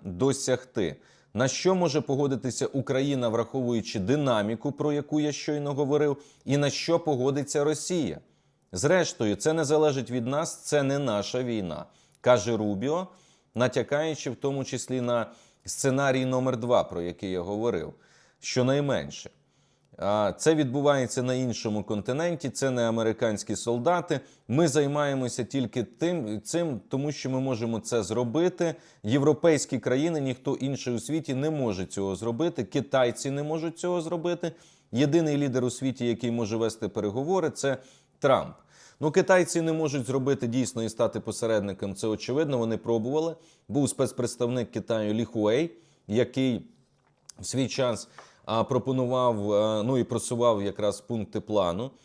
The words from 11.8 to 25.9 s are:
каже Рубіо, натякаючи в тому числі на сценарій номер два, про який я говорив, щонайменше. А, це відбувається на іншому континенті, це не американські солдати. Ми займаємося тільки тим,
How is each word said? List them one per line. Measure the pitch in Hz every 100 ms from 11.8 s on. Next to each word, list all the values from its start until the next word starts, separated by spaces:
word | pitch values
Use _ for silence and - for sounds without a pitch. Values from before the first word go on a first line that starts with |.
| - _ _ _
каже | 123 123 110 110
Рубіо, | 104 98 131 170 185 - _ _ _
натякаючи | 113 127 131 107 147 160 143 139
в |
тому | 113 139 139
числі | 127 123 - 131
на | 120 120 107 - _ _
сценарій | 101 - 135 131 139 131
номер | 131 127 131 123
два, | 120 110
про | - 87
який | 87 82 98
я | 90
говорив, | 87 107 120 90 76 - _ _ _ _
щонайменше. | - 127 127 143 143 101 71 - - _ _ _ _ _ _ -
А, | 98 107 101 -
це | 156
відбувається | 156 131 139 143 139 120 131
на | 127
іншому | 127 127 107 110 107
континенті, | - 104 110 139 175 165 131
це | - 135
не | 123 117
американські | 113 113 107 113 104 -
солдати. | 101 120 120 156 175 170 139 - _ -
Ми | 139 165
займаємося | 147 139 147 143 135 123 -
тільки | 113 135 120 127
тим, | 104